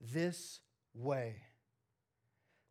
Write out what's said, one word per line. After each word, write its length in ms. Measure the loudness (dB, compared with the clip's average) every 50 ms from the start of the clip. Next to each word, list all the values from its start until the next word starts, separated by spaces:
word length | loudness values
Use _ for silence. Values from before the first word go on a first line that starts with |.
this 600 | -6 0 2 4 4 4 2 -2 -6 -10 -12 -14 -16 _ _ _ _ _ -8
way. 480 | -2 0 2 2 2 2 -2 -4 -8 -12 -18 -20 _ _ _ _ _ _ _ _ _ _ _ _ _ _ _ _ _ _ _ _ _ _ _